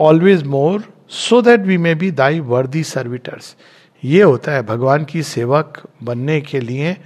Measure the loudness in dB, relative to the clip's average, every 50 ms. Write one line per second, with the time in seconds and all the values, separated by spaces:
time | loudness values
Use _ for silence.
0 | 4 4 4 6 6 4 4 4 0 -2 -2 0 0 0 0 -2 -6 -10 -20 _
1 | _ _ -14 -10 -2 2 2 4 6 4 4 4 2 0 0 0 2 0 0 0
2 | -2 -4 0 0 0 0 0 -2 -2 -2 -2 -2 -2 -2 -4 -6 -6 -4 -6 -8
3 | -8 -6 -10 -10 _ -14 -16 -16 -20 -20 _ _ _ _ _ _ _ _ _ _
4 | -4 2 4 6 6 6 4 2 -2 -4 -4 -4 -4 -4 -4 -2 0 0 0 0
5 | -2 -4 -6 -8 -8 -6 -6 -6 -2 0 0 0 0 -4 -12 -20 -20 -20 _ _
6 | -10 -8 -8 -6 -4 -2 -2 -4 -4 -4 -6 -6 -6 -4 -6 -4 -4 -4 -6 -8
7 | -12